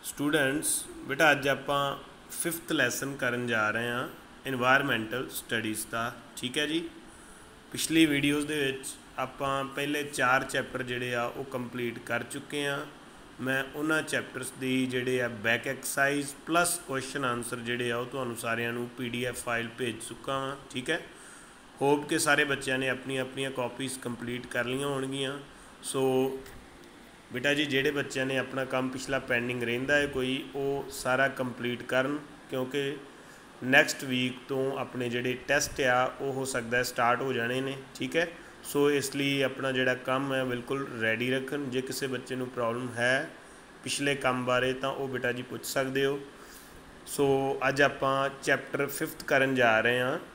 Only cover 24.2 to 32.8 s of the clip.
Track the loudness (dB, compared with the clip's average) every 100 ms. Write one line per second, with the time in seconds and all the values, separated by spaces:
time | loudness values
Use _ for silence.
24.2 | -6 -6 -4 -2 0 -2 -2 -2 -4 -2
25.2 | -4 -4 -12 -18 -20 -14 -6 0 4 4
26.2 | 2 -2 -10 -16 -20 -20 -20 -20 -20 -20
27.2 | -10 -2 2 2 2 2 2 0 -2 -2
28.2 | 0 0 0 -2 -2 0 0 -4 -2 -2
29.2 | 0 0 0 -2 0 0 2 2 4 0
30.2 | 0 -2 -4 -4 0 -2 -4 -6 0 4
31.2 | 2 2 -6 -2 -4 -4 0 2 2 -2
32.2 | -6 -18 -8 -4 -2 -2